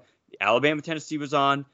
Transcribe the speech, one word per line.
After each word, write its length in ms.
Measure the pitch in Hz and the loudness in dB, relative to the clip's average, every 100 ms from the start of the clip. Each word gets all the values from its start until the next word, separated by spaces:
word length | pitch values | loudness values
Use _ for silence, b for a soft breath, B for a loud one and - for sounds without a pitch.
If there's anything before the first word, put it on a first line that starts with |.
| _ _ _ - | _ _ _ -4
Alabama, 400 | 101 120 143 151 | 0 2 2 0
Tennessee 360 | 156 156 - 156 | -4 -8 -6 -8
was 160 | 143 | -2
on. 320 | 143 139 139 139 | 2 2 2 -4